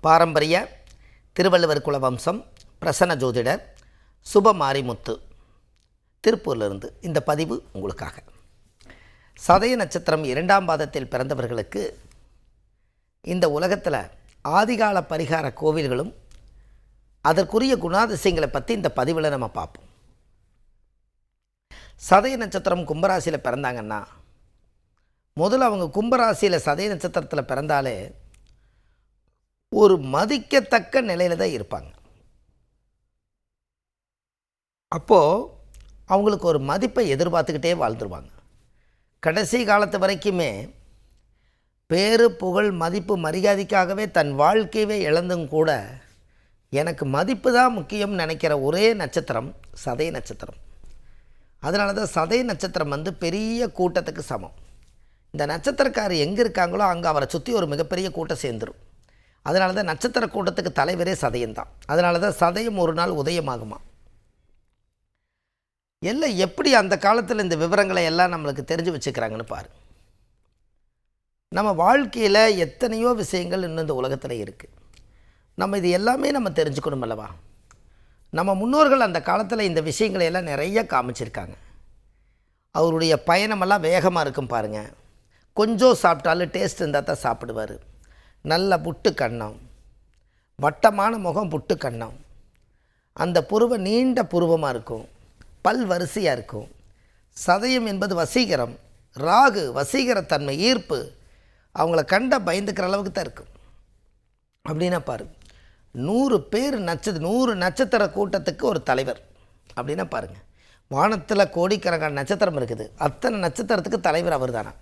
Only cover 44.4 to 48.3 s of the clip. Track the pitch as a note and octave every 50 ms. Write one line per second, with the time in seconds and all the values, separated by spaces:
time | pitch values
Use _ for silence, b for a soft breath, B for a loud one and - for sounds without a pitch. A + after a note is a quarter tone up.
44.4 | D3 E3 G3+ A3 G#3+ E3 - A3 G#3+ G3+ G#3+ G#3 F#3 D3+ D3+ E3+ F3+ F3+ F3+ E3+
45.4 | D#3+ C3+ D3+ D#3 D#3+ D#3+ D3 A#2+ G2 G2 B2+ C3 - _ _ _ _ _ _ _
46.4 | _ _ _ _ _ _ - C#3 D3+ E3+ E3 - D3+ C#3 C3 C#3+ F3+ G3 C4 F#3+
47.4 | - B3+ B3 A#3+ B3+ B3+ A#3 G#3 D3+ - - G#3 G3+ G3+ G#3 F#3 E3 D#3